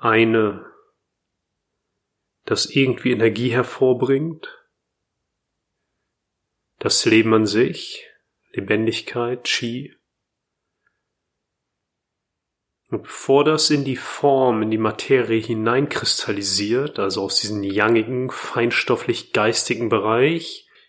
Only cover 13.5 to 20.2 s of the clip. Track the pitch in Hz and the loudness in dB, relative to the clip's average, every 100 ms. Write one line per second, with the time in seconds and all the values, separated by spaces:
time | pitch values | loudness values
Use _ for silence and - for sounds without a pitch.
13.5 | 156 - 151 135 131 - - 143 139 127 | 2 2 0 0 -6 -8 -2 2 4 2
14.5 | 113 107 110 110 107 - 131 113 113 110 | 2 0 0 -2 -2 0 2 2 -2 -2
15.5 | 110 110 123 143 - - - - 101 98 | -2 0 0 0 -4 -2 -2 -2 -4 -2
16.5 | - 104 120 147 - 98 95 98 - 101 | -2 0 -2 -2 -4 -4 -2 -2 -2 -2
17.5 | 104 98 98 107 117 110 127 127 - - | -4 -2 2 4 4 0 -4 -6 -6 -6
18.5 | - 120 120 - 120 - 113 - - 107 | -2 0 -2 -2 -2 -2 -6 -4 0 0
19.5 | 117 - 165 117 113 104 113 | 0 -2 -2 0 0 2 2